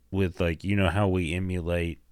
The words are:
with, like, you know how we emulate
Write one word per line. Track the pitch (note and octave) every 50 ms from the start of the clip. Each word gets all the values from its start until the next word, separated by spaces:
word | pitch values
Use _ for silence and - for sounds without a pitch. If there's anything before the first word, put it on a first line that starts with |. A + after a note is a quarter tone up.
| _ _
with, | - F#2+ G2 F2+ E2+ -
like, | F#2 E2+ E2 D#2 -
you | F#2+ G2+
know | G2+ F#2+ F2
how | D#2+ G2+ G#2 G2
we | F#2 F#2 F2 D2 E2
emulate | F2+ F#2+ F#2 F#2 F2+ E2 E2+ F2 F2 E2+ E2+ E2 - _ _